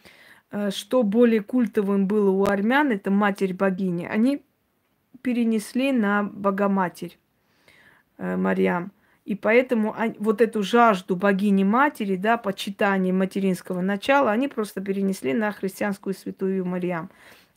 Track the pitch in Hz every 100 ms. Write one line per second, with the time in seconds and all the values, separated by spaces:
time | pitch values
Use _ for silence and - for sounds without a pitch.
0 | - - - - _ 202 208 - - 254
1 | 208 226 240 220 208 254 233 220 196 196
2 | 196 214 196 190 196 202 214 269 294 202
3 | 196 196 208 196 190 185 196 185 185 175
4 | - 214 247 285 - _ _ _ _ _
5 | _ - 247 240 226 220 208 247 269 254
6 | 202 208 202 - 196 196 202 196 175 -
7 | 175 - _ _ _ _ _ _ _ _
8 | _ - 185 185 190 190 190 180 190 -
9 | _ _ - 196 208 233 254 233 214 -
10 | 226 - 214 208 226 220 190 240 233 185
11 | - 180 202 196 208 196 196 233 294 294
12 | 202 185 214 233 202 - - 196 202 196
13 | 185 185 190 196 190 180 - 180 190 202
14 | - 277 247 214 277 - 208 - 196 196
15 | 196 190 254 247 208 196 190 - 208 196
16 | 196 185 196 190 190 190 180 180 180 170
17 | 190 - - - _